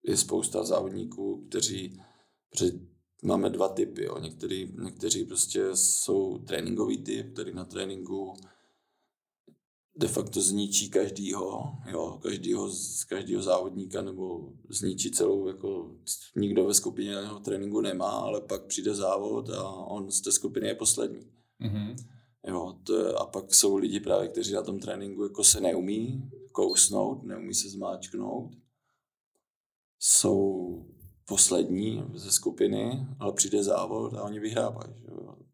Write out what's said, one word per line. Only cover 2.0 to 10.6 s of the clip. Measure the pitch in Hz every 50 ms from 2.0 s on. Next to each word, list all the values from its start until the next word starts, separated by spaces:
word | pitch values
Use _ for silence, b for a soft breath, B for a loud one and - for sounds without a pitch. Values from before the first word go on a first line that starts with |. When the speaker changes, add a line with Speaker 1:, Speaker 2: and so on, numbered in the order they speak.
| B B B B B B B B B _
Speaker 1:
protože | - - 90 90 87 - - - - _ _ _ _ _ -
máme | 98 95 95 98 98
dva | 95 95 - 95
typy, | 190 - - - - - 98
jo. | 85 - 67
Některý, | 78 80 80 - - - 95 95 95 - - - -
někteří | 95 - - - - - 95 85
prostě | - 92 - - - - 95 95 95 92
jsou | 90 - - - - - - 95 98 95 95 -
tréninkový | - - - - - - - - - - - - 110 -
typ, | - 110 113 - - -
který | - 87 - 87
na | 92 90
tréninku | 92 95 92 95 95 98 95 90 - - 98 95 92 95 b b b b b b b b b b b b b b b b _ _ _ _ _ _ - - _ _ _ _ _ _ _ _
de | 170 -
facto | - - - - - - 107
zničí | 95 92 98 104